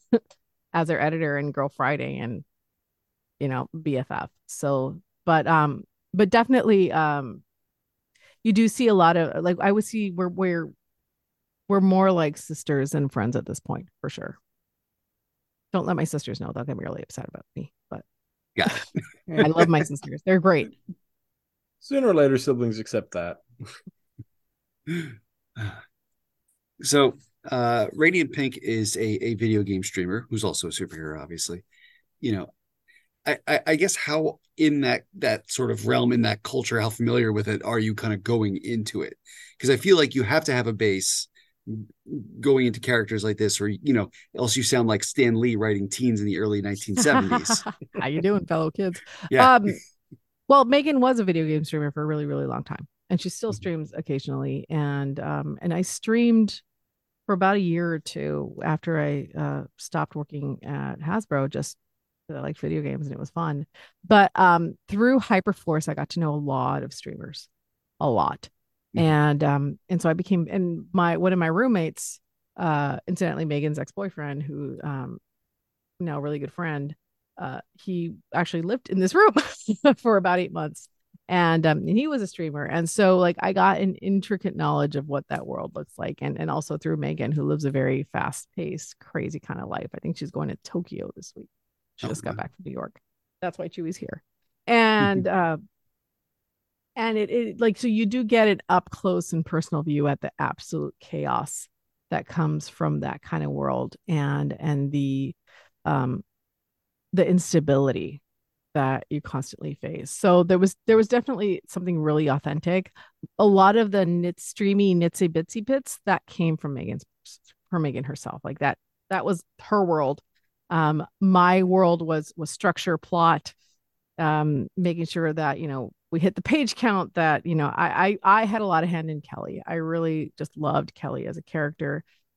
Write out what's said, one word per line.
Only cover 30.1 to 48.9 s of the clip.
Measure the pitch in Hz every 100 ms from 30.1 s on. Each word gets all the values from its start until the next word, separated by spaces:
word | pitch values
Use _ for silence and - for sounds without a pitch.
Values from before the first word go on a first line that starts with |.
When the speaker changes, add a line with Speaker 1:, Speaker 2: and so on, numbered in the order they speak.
| 107 123
Speaker 2:
who's | 113
also | 101 76 85
a |
superhero, | - 90 80 78 78
obviously. | 71 82 - 87 - _ _ _ _ -
You | 123 101
know, | 80 _ _ _ _ _ _ _ -
I, | 147 -
I, | 151 -
I |
guess | 156 190 -
how | - 156 156 - _ -
in | 156 147
that, | 131 123 - 196
that | 135 110 -
sort | - 123
of | 110 107
realm, | 123 123
in | 123
that | 110 107
culture, | - 131 113 117
how | 110
familiar | 110 120 120 113
with | 104 104
it | 104
are | 101 113
you | 110 107
kinda | 117 101
going | 98 120 104 95
into | - 117 104 101
it? | 65 - _ - - -
'Cause | 127
I | 131
feel | 185 180
like | 143
you | 135
have | 110 151
to | 156
have | 127 117
a |
base | 107 110 95 - - - _ _ _ - 110 107 _ - 147 - -
going | 139 135 123
into | 107
characters | - 120 104 110
like | 107 104
this, | 104 -
or, | 104
you | 98 143
know, | 120 95 - - -
else | 120 120
you |
sound | 113 131 117
like | 107
Stan | - - 123
Lee | 113 123 110
writing | 110 101 101
teens | - 123 110
in | 104
the | 87
early | 107 104
nineteen | 98 101 - 104
seventies. | 170 135 196 240 185 226 - -
Speaker 1:
<laughs> | - -
How | 135
you | 156
doing, | 180 202 170
fellow | 165 160
kids? | - 196